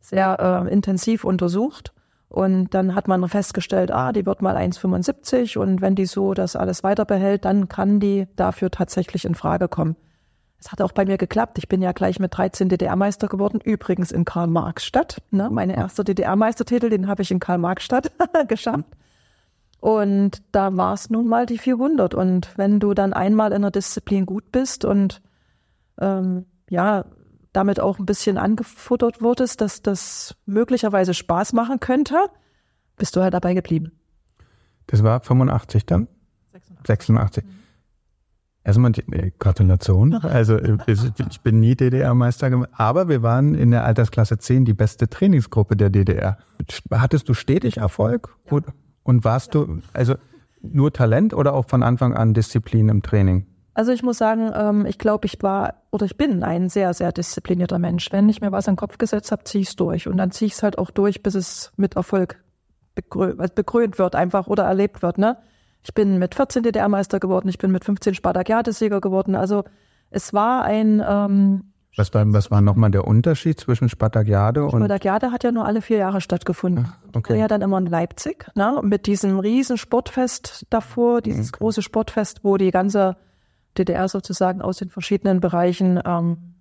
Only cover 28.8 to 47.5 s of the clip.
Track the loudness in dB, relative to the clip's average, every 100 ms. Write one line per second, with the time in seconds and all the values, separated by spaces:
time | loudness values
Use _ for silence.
28.8 | -4 0 0 0 0 0 -2 -2 -4 -2
29.8 | -4 -4 -6 -12 -14 -14 -4 0 0 0
30.8 | 0 2 0 -2 -2 -2 0 -2 0 -4
31.8 | 0 0 2 0 0 _ _ _ _ _
32.8 | _ -8 -2 0 0 0 0 -2 -2 -4
33.8 | -4 _ _ _ _ _ _ _ _ _
34.8 | 0 2 4 2 2 2 2 0 -2 -2
35.8 | 2 0 0 _ _ _ _ -20 _ -14
36.8 | -2 -2 2 2 2 -4 -10 -20 _ _
37.8 | _ _ _ _ _ _ _ _ 2 4
38.8 | 4 2 -4 -4 -4 -2 0 4 4 4
39.8 | 4 4 4 2 0 0 2 2 2 0
40.8 | 0 0 0 -4 -8 -4 2 4 4 4
41.8 | 2 2 2 2 2 0 0 0 -2 -2
42.8 | 0 2 2 2 2 2 2 4 4 4
43.8 | 2 2 2 2 0 0 0 2 4 2
44.8 | 0 0 -4 2 4 4 2 0 0 2
45.8 | 4 4 2 2 -2 -4 _ -12 -10 -10
46.8 | -2 0 2 0 0 -2 2